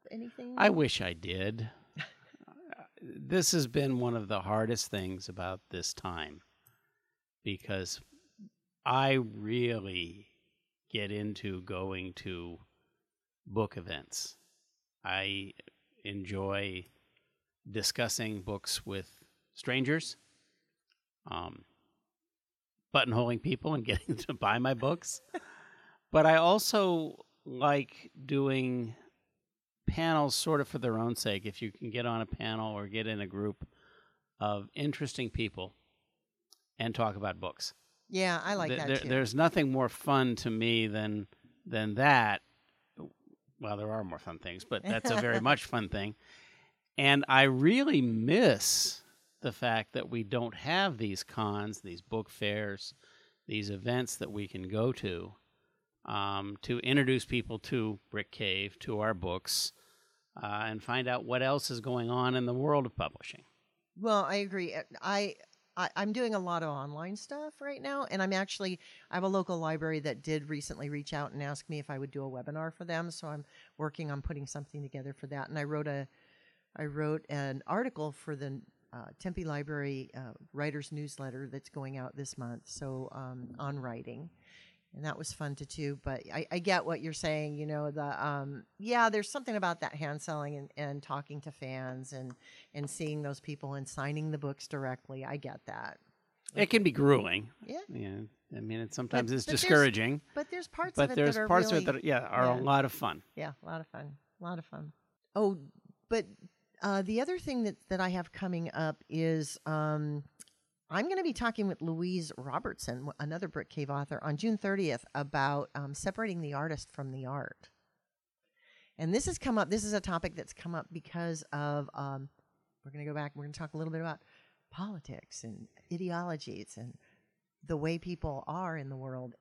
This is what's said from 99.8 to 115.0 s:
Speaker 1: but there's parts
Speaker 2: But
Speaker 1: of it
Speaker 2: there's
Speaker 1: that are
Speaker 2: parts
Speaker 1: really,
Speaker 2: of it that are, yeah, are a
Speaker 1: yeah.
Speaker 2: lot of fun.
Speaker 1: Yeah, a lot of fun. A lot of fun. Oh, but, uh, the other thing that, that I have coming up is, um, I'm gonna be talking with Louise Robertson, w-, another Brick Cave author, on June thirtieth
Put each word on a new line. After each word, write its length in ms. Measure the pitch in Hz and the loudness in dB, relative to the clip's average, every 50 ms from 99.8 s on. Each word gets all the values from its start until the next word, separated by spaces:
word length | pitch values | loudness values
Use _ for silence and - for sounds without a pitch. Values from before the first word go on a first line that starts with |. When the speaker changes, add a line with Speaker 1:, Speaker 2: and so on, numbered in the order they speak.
| 143 135 104 107 110 123 143 151 - - - | 10 8 6 4 2 2 2 0 -4 -6 -6
Speaker 1:
but 160 | 294 311 - | -6 -6 -6
there's 200 | 349 359 339 - | -6 -8 -8 -8
parts 240 | - - 339 370 - | -6 -4 -4 -2 2
Speaker 2:
But 120 | - 143 | 2 2
Speaker 1:
of 40 | 139 | 4
it 40 | 254 | 4
Speaker 2:
there's 180 | 151 147 147 139 | 4 4 4 4
Speaker 1:
that 60 | - | 4
are 80 | - - | 4 6
Speaker 2:
parts 240 | 175 185 180 - 180 | 6 6 6 6 4
Speaker 1:
really, 60 | 160 | 4
Speaker 2:
of 40 | 180 | 4
it 40 | |
that 80 | 156 135 | 2 0
are, 100 | 131 - | 0 2
yeah, 140 | 151 139 123 | 2 2 2
are 320 | 131 - - 123 127 127 123 | 2 2 2 4 6 6 4
a 40 | |
Speaker 1:
yeah. 60 | 123 131 | 4 4
Speaker 2:
lot 220 | 139 139 139 135 | 4 6 6 6
of 80 | 131 - | 4 0
fun. 280 | - - 101 76 82 - _ _ | -2 -2 -2 -2 -4 -8 _ _
Speaker 1:
Yeah, 160 | - 151 151 135 - | -10 -10 -10 -10 -12
a 60 | - | -12
lot 140 | 165 165 160 | -10 -10 -10
of 80 | 160 - | -10 -12
fun. 240 | - 156 143 143 143 143 _ _ _ - | -14 -14 -14 -14 -14 -16 _ _ _ -12
A 40 | 180 | -10
lot 160 | 170 180 165 | -8 -8 -8
of 40 | 156 | -10
fun. 280 | - 147 151 151 151 - _ _ _ _ _ _ _ - | -10 -12 -12 -12 -12 -14 _ _ _ _ _ _ _ 0
Oh, 240 | 202 214 196 196 160 139 135 - _ - - - _ _ - | 4 4 4 4 0 -4 -12 -20 _ -20 -20 -20 _ _ -2
but, 160 | 226 226 185 190 202 - - 180 _ _ _ _ _ - - | 0 0 0 -2 -8 -20 -20 -20 _ _ _ _ _ -6 -2
uh, 200 | 202 196 196 190 | 0 2 2 2
the 180 | 185 220 233 | 0 0 0
other 200 | 277 320 370 359 | 0 0 0 -2
thing 240 | - 302 262 247 226 | -2 -2 0 0 0
that, 120 | 208 - - _ - | 0 -2 -4 _ -4
that 100 | 190 185 | -2 0
I 100 | 185 180 | 0 0
have 200 | 180 180 175 - | 0 0 -2 -4
coming 400 | - - 196 180 175 165 170 - - | -6 -6 -4 -2 -2 -2 -2 -2 -2
up 280 | 151 160 156 156 - - - | -2 0 -2 -2 -4 -6 -6
is, 480 | - 160 160 165 160 160 147 139 - - - | -2 2 2 4 4 2 0 -2 -6 -8 -4
um, 560 | 156 156 156 151 151 151 151 151 151 147 143 143 - _ - - - _ _ _ _ _ _ _ - | -2 0 0 0 0 0 0 0 -2 -2 -4 -6 -10 _ -20 -20 -20 _ _ _ _ _ _ _ -4
I'm 180 | - 190 233 349 | -2 0 0 2
gonna 140 | 381 381 359 | 0 0 0
be 100 | 330 233 | 0 0
talking 340 | - 240 226 226 - 202 | 0 0 0 0 2 0
with 140 | 196 165 - | 0 0 0
Louise 500 | 156 165 165 160 175 180 185 180 165 147 - | -2 -2 -2 0 0 0 0 0 -2 -4 -6
Robertson, 600 | - 127 139 127 175 240 - - - - - 123 | -8 -6 -4 -4 -4 -2 -4 -6 -6 -6 -6 -6
w-, 160 | 127 135 147 - - | -4 -6 -8 -8 -6
another 300 | 147 147 160 175 190 165 | -6 -6 -6 -4 -6 -6
Brick 220 | - 156 - - | -6 -6 -8 -8
Cave 200 | - 156 143 135 | -6 -6 -4 -2
author, 320 | 143 139 143 - - - - | -2 -4 -4 -4 -6 -6 -2
on 140 | 151 147 | -2 -2
June 220 | 147 - 226 220 202 | 0 0 0 0 2
thirtieth 460 | - 196 196 196 190 151 123 120 | 0 0 0 2 2 0 0 -2